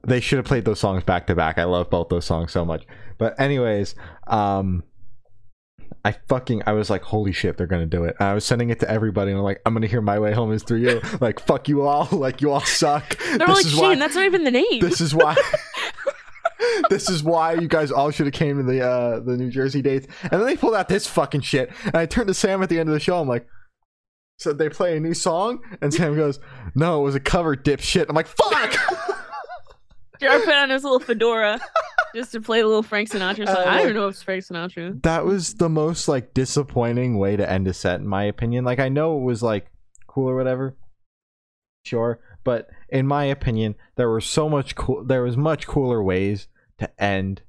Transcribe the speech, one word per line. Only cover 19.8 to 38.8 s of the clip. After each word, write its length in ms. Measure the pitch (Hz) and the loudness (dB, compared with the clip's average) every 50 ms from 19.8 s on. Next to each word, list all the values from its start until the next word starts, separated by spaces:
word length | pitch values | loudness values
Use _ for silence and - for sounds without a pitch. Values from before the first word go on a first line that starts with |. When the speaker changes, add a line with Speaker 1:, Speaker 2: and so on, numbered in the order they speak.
Speaker 1:
dates. 240 | 123 139 135 135 135 - - - | 0 2 0 0 -4 -6 -18 -12
And 100 | - 175 | -4 -2
then 120 | - 180 220 | 0 0 2
they 100 | 262 330 | 0 0
pulled 180 | - - - 220 | 2 2 2 2
out 120 | 202 180 - | 2 0 0
this 200 | 180 208 - - | 0 -2 -2 0
fucking 320 | - 185 147 - - 143 | 0 0 0 2 -2 -4
shit. 320 | 123 - - 135 127 - - - - | -2 0 0 0 0 -2 -6 -8 -6
And 120 | 196 - | 0 0
I 100 | 165 165 | 0 0
turned 220 | 160 - 247 240 196 | 2 0 0 0 0
to 60 | 185 | 0
Sam 280 | - - 196 190 190 | 2 2 2 2 0
at 60 | 190 165 | 0 0
the 100 | 170 165 | 0 0
end 100 | 160 156 | 2 0
of 40 | |
the 80 | 151 151 | 0 0
show. 180 | - - 180 175 | 0 0 0 0
I'm 60 | 156 131 | 0 0
like, 200 | 120 120 - - - - - _ _ _ _ _ _ _ _ _ _ _ _ _ _ _ | -2 -2 -4 -8 -20 -20 -20 _ _ _ _ _ _ _ _ _ _ _ _ _ _ _
"So 140 | - 165 | -4 -4
they 160 | 147 139 160 151 | 0 0 0 -2
play 280 | - - 196 180 165 | 0 0 0 0 0
a 40 | 156 | 0
new 140 | 156 165 170 | 0 -2 -2
song?" 460 | - - 185 160 170 196 226 247 - - 226 202 - | 0 0 0 0 2 0 -2 -2 -6 -10 -14 -10 -4
And 100 | - 143 | -2 -2
Sam 220 | 147 - 175 151 147 | 0 2 0 2 2
goes, 240 | 156 156 147 135 - - - - - - 90 - | 2 2 0 0 -4 -10 -16 -16 -14 -14 -4 0
"No, 240 | 131 160 175 170 147 | 0 2 2 2 2
it 40 | 143 | 2
was 120 | 139 139 | 2 0
a 40 | 139 | 0
cover, 360 | 139 - - 180 170 160 143 | 0 2 2 2 2 2 0
dipshit." 500 | 131 - 147 143 - - - - 185 151 - | 2 2 0 0 2 0 0 2 2 2 2
I'm 60 | 147 | 2
like, 140 | 156 160 - | 0 0 0
"Fuck!" 480 | - - - 403 - 294 233 214 - - | 0 0 2 2 4 0 0 0 0 0
<laughs> 360 | - - 370 330 339 370 - - - - 339 - - - 359 339 - - - _ - - - - - - - - | 0 0 -2 -4 -6 -6 -8 -8 -10 -12 -14 -14 -14 -14 -16 -18 -18 -20 -20 _ -20 -20 -20 -20 -20 -20 -12 -2
Speaker 2:
Jared 240 | 277 269 269 480 453 | 4 4 4 6 6
put 100 | 381 294 | 4 4
on 160 | 285 277 269 | 4 4 2
his 120 | 269 269 | 0 -2
little 160 | 269 285 254 254 | 2 2 2 2
fedora 600 | 254 - 233 214 220 233 233 226 220 208 208 247 - - - - - - - - 640 - - | 2 0 0 2 2 2 2 2 2 0 0 -2 -6 -4 -4 -4 -4 0 -2 -2 -2 -2 -6
just 180 | 226 254 - | -10 -10 -8
to 80 | - 226 | -10 -10
play 220 | 220 - 220 226 | -4 0 2 4
the 40 | 220 | 4
little 160 | 214 220 214 | 4 4 2
Frank 280 | 220 220 214 208 214 220 | 0 0 -2 -4 -2 -2
Sinatra 360 | - 202 185 185 196 208 208 | -4 -4 -2 -2 -4 -2 -2
song. 80 | 202 190 | 0 0
Speaker 1:
Uh, 100 | 185 185 | 2 2
Speaker 2:
I 160 | 180 196 - | 2 2 2
don't 100 | - 269 214 | 2 2 0
know 120 | 220 202 196 | 0 -2 -4
if 60 | 196 | -4
it's 80 | - | -8
Frank 220 | - - 190 185 185 | -8 -6 -6 -6 -6
Sinatra. 580 | - 180 170 170 185 - - 170 175 202 240 | -8 -10 -8 -8 -8 -10 -10 -10 -10 -10 -4
Speaker 1:
That 240 | - 269 160 - 277 | -2 0 0 0 0
was 280 | 180 196 196 165 - - | 0 0 0 -2 -6 -2
the 120 | - 175 165 | 0 0 0
most, 400 | 160 156 151 160 170 - - - | 2 0 0 0 -2 -2 -2 0
like, 240 | 147 131 117 - | 0 0 -2 -2
disappointing 840 | - 131 131 - - 147 139 - - 123 117 117 120 123 127 127 117 101 | -2 -2 -2 0 0 -2 -2 0 -2 0 0 0 0 0 0 0 0 2
way 180 | 98 98 104 | 2 2 2
to 100 | 101 101 - | 0 0 0
end 180 | 92 95 95 92 | 0 0 0 -2
a 60 | 90 | -2
set, 260 | - - 92 87 87 | -2 -2 -2 -2 -2
in 60 | 98 | -4
my 180 | 101 98 95 104 | -4 -2 0 -2
opinion. 400 | 104 98 - 120 117 120 123 123 | -2 -2 -2 -4 -2 -2 -2 0
Like, 140 | 127 123 | -2 0
I 100 | 120 | 0